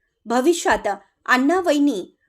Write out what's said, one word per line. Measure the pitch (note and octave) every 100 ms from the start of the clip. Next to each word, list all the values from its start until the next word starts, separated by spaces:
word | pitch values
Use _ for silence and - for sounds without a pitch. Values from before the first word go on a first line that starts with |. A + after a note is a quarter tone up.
| _ _ A3
भविष्यात | A#3+ C#4+ E4+ - G#3+ G#3+ G3 - _ -
अण्णा | B3+ C#4 F#4
वहिनी | F4 D4 C#4+ G3+ - _